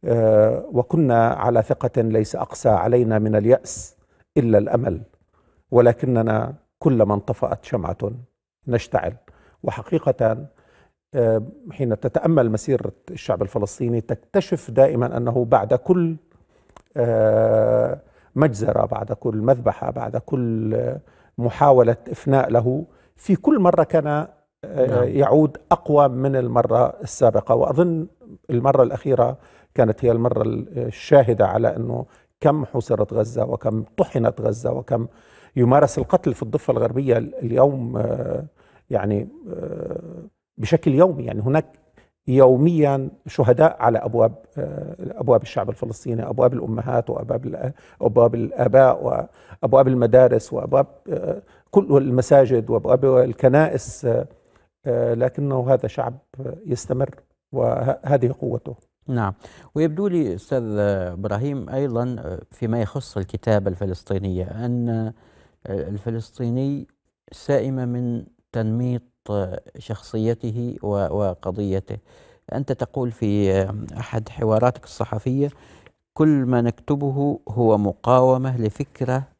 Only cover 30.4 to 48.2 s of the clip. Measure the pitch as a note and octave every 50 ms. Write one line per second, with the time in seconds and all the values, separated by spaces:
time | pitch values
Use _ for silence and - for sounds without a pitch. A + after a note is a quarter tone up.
30.4 | A2+ A2 A2+ A2+ B2+ - - C3 A#2+ A#2+ A2 - - - - C#3 C3 G#2+ A#2 G#2
31.4 | G#2 F#2+ A2 A2 A#2 A#2 - - A#2 A#2 A#2 A#2+ B2+ _ _ _ _ _ _ _
32.4 | - D3 C#3+ D3+ C#3 - - A#2 A#2 - A#2 G#2 G#2+ - - A2+ G#2+ A2+ A#2+ A#2
33.4 | A#2 A#2+ A#2+ A2+ - A2+ G#2+ A2 A2+ - _ - F#3 - - C3+ A#2 A2+ A2 -
34.4 | A2+ A2+ A2 A2+ A#2+ B2 B2 C3 B2 - B2+ A#2 A#2 B2+ _ _ _ _ _ _
35.4 | _ _ _ C3+ B2 A#2 B2+ C#3+ D3 C3+ - - B2+ - - F3+ - - B2 -
36.4 | - A2+ - D3 - - C3 A#2 A2 A#2+ B2 B2+ C#3 C3+ A#2 A2+ A#2 - - -
37.4 | - A#2 A2+ B2+ C3 C#3+ C#3+ C3+ A#2+ A#2 B2 A2+ A2+ A2+ A#2 B2 B2 - - B2+
38.4 | D3+ D3+ _ _ _ _ _ _ _ _ C3 G#2+ F#2+ G2+ G#2+ G2+ A#2 - C4+ E4
39.4 | E4 G#3 F2+ F2 - - - - - - - - - E3 - E3+ E3 - _ _
40.4 | _ _ _ - A2 G#2 - D#3+ - E3+ C3+ C3+ F3 F#3+ E3 C#3 A#2+ A#2+ G#2 G#2+
41.4 | G#2 B2 C#3 D#3 D#3+ - _ _ _ _ _ _ _ _ _ _ _ - B2+ C3
42.4 | C3+ B2+ C3 B2+ D3 E3 F3 D#3+ D3+ C#3+ C#3 C3+ C3 C#3+ - _ _ D#3 - -
43.4 | C3 A2 A#2+ A2+ D3+ - - - A#2 A#2 A#2 G#2+ - A#2+ A2+ A#2+ A2+ A2+ - -
44.4 | - _ _ D3 C3+ C#3+ D3 D3 - - - F3+ F#3 - - A3 - A#2 B2 A2+
45.4 | - - - - G2 A#2+ A#2 - - A#2 A2+ - - B2 A#2 A#2 A#2 - A#2+ A#2+
46.4 | B2+ B2 A#2+ B2+ - - A2+ A2+ A#2 B2+ B2+ A#2+ - - A#2 - - A2+ B2+ B2
47.4 | B2+ C3 - - - C3 D3 _ _ - _ _ - A#2 G#2+ B2